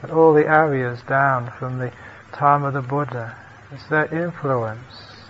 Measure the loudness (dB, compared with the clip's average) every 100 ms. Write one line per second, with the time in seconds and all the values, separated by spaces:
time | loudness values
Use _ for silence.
0 | -2 4 6 6 4 4 4 0 -2 -6
1 | -2 0 2 0 -4 -10 -8 -6 -8 -10
2 | -20 -20 -20 0 2 2 0 -6 -4 -4
3 | -4 -8 -10 -14 -20 -20 -20 -20 -4 -2
4 | 0 -2 -6 -6 -2 -2 -2 -8 -16 -20
5 | -20 -20 -20